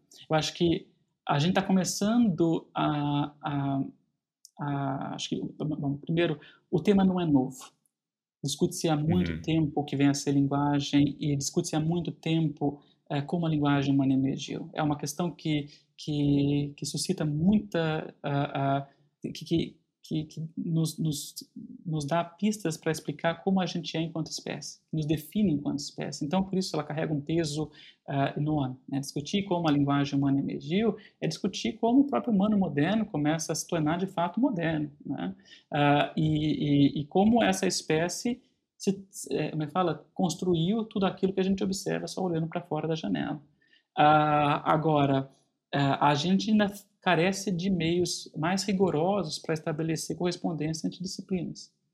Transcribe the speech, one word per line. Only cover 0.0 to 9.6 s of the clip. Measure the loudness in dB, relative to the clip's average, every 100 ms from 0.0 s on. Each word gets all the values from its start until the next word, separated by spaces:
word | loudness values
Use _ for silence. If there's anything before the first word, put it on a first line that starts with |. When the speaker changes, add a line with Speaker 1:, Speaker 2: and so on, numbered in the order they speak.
| _ -18 -2
Speaker 1:
Eu | 0
acho | 0
que | 0 0 0 -4 _ _ _ -2
a | 0
gente | 2
tá | 2
começando | 2 2 2 0 0 2 2 4 2 2 -2
a, | -2 0 0 0 0 -2 -4
a, | -6 -2 -2 -2 -4 -8 _ _ _ _ -20 -10
a, | -6 -4 -4 -4 -6
acho | -8 -6
que, | -6 -6 -6
bom, | -6 -2 -2 -4
primeiro, | -2 0 0 0 -8 -20 -4
o | -2
tema | 4 4
não | 4 2
é | 2
novo. | 2 2 -6 -18 _ _ _ _ _ _ _
Discute-se | -6 0 -2 0 0
há | 0
muito | 2 2 0
Speaker 2:
Uhum. | -2
Speaker 1:
tempo | 0 0